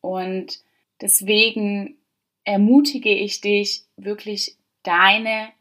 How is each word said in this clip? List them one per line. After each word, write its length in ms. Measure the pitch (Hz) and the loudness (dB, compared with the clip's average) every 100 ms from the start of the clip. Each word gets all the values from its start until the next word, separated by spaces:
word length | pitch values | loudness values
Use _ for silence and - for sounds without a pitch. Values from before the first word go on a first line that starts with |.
Und 580 | 185 185 185 190 185 - _ _ _ _ | -6 -6 -6 -6 -8 -16 _ _ _ _
deswegen 960 | 202 - 196 214 226 220 208 202 196 - _ _ _ _ | -2 0 2 2 2 0 -4 -4 -8 -16 _ _ _ _
ermutige 680 | - 196 208 269 285 - 214 | -4 2 6 6 4 -2 -2
ich 280 | 202 202 - | 0 -2 -6
dich, 420 | 208 202 202 - _ - | -2 0 -2 -8 _ -14
wirklich 580 | 202 208 214 208 - _ _ _ | -10 -10 -8 -8 -8 _ _ _
deine 680 | - 180 190 208 220 220 220 _ | -2 4 4 4 0 -4 -6 _